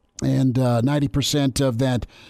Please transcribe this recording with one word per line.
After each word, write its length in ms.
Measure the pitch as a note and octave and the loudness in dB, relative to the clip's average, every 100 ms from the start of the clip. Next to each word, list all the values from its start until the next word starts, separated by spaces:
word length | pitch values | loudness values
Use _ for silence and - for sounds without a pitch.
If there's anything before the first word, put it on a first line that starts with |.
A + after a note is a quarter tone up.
| _ - | _ -6
And, 360 | C3+ C3+ C3 B2 | -2 0 2 2
uh, 240 | B2 A#2+ | 2 2
ninety 260 | B2 D3 C#3+ | 2 0 0
percent 520 | C#3+ B2 D3+ C#3 A#2+ | -2 -2 0 0 0
of 180 | C3+ A#2 | 0 0
that 260 | C3 B2 - - | 0 -2 -4 -14